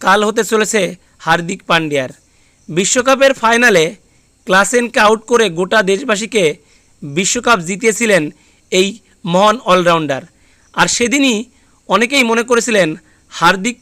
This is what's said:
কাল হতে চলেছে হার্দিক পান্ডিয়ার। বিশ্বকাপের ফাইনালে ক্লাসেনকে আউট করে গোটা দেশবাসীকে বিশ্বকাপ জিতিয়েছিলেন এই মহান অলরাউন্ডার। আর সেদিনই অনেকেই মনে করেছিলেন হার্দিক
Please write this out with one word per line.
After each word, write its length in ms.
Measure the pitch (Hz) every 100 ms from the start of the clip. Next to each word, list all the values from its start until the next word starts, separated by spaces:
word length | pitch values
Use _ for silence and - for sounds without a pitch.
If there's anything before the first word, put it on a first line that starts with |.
কাল 180 | - 202 208
হতে 160 | 220 202
চলেছে 300 | 220 208 220 175 180 _ _ 160
হার্দিক 340 | 170 170 190 -
পান্ডিয়ার। 420 | 170 156 143 127 - _ _ _ _ -
বিশ্বকাপের 640 | 170 202 254 254 269 277 269
ফাইনালে 440 | 226 233 240 180 160 - _ _ _ _ -
ক্লাসেনকে 520 | 190 202 240 233 254 208
আউট 140 | 220 -
করে 140 | 240 208 165
গোটা 220 | 185 226 190
দেশবাসীকে 540 | 196 277 202 214 220 156 156 _ _ _ _
বিশ্বকাপ 580 | 143 147 196 240 185 175 165
জিতিয়েছিলেন 560 | 190 220 214 226 185 151 - _ _ -
এই 160 | 185 196 233 _ _ 175
মহান 260 | 180 208 233 -
অলরাউন্ডার। 520 | 180 175 165 147 131 - _ _ _ _
আর 140 | 214 175 -
সেদিনই 420 | 240 277 269 214 247 _ _ _ -
অনেকেই 340 | 196 240 277 233
মনে 120 | 226 233
করেছিলেন 400 | 233 - 208 160 160 _ _ _
হার্দিক 460 | - 170 190 226 233